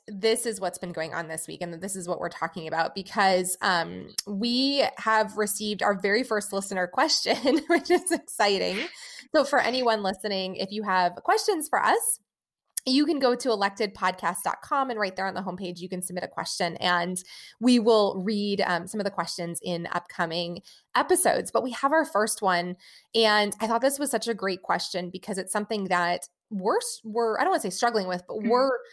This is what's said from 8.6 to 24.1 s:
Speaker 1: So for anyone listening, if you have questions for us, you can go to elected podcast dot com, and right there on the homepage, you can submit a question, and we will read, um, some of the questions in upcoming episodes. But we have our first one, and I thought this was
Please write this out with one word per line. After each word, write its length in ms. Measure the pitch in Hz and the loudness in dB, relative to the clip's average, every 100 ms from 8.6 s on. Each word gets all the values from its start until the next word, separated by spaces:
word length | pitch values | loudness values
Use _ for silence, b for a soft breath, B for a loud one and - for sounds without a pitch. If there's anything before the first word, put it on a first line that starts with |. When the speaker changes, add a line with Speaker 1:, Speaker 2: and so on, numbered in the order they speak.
| 180 196 339 B B B B | 0 -2 -6 B B B B
Speaker 1:
So 100 | 311 | 2
for 140 | 262 262 | 4 4
anyone 440 | 233 254 240 220 | 2 2 2 2
listening, 540 | 190 190 208 190 185 - | 0 -2 -4 -2 -4 -4
if 140 | 190 | -6
you 120 | 208 | -4
have 320 | 202 185 175 - | 0 2 2 0
questions 420 | - 427 440 330 294 | 0 2 2 0 0
for 160 | 214 | 0
us, 380 | 220 440 - - _ _ _ _ _ - 254 | 2 2 0 -4 _ _ _ _ _ -6 2
you 180 | 262 | 2
can 140 | 294 285 | 4 2
go 160 | 254 | 2
to 160 | 247 262 | 2 0
elected 440 | 208 202 202 208 | 0 0 -2 -6
podcast 440 | 202 185 185 170 190 | -2 -4 -2 -4 -2
dot 200 | 170 - | -4 -6
com, 260 | - 285 262 | -2 -2 -2
and 100 | 220 | -2
right 160 | 196 | -2
there 120 | 185 190 | -2 -4
on 80 | |
the 80 | 196 | -4
homepage, 380 | 185 180 196 175 | -6 -6 -8 -8
you 80 | 180 | -8
can 140 | 185 | -8
submit 220 | 185 180 | -6 -6
a 40 | - | -8
question, 500 | - 175 - 170 - | -6 -6 -2 -4 -2
and 400 | 180 175 175 185 - B B B | 0 2 0 -4 -10 B B B
we 180 | 240 247 | 4 6
will 440 | 220 220 202 190 | 6 6 4 0
read, 380 | 185 208 202 196 | -2 -2 0 0
um, 240 | 180 170 185 | 0 0 -2
some 120 | 214 | -4
of 60 | |
the 60 | 196 | -4
questions 500 | 190 175 - 170 170 | -4 -6 -6 -6 -6
in 240 | 180 170 170 | -4 -4 -4
upcoming 680 | 175 - - 165 170 170 175 B B B 247 | -6 -6 -4 -4 -2 -6 -8 B B B 0
episodes. 540 | 294 370 208 - - | 4 4 4 2 2
But 120 | - | -2
we 100 | 262 | -2
have 200 | 240 269 | -2 2
our 140 | 320 285 | 4 2
first 340 | 208 220 - | 2 0 0
one, 360 | 190 175 180 180 B B B | 2 2 0 -6 B B B
and 400 | 226 220 208 208 - | 2 4 4 2 0
I 60 | 220 | 0
thought 160 | 226 | 2
this 160 | 262 277 | 2 0
was 120 | 294 | -2